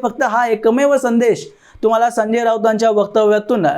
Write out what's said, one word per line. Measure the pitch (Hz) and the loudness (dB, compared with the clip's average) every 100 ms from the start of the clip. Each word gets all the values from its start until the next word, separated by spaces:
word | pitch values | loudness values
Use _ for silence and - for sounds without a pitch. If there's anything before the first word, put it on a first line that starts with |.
फक्त | 254 - | -2 -4
हा | 254 226 240 | -2 0 -2
एकमेव | 220 226 240 285 269 | 0 0 2 2 0
संदेश | 247 233 240 196 - - _ - | 0 0 0 0 -6 -20 _ -4
तुम्हाला | 220 226 233 | -2 0 0
संजय | 233 214 233 | 0 -2 0
राऊतांच्या | 233 226 220 220 226 | 0 0 0 0 0
वक्तव्यातून | 208 202 220 214 208 208 233 151 | 0 0 2 2 2 0 -2 0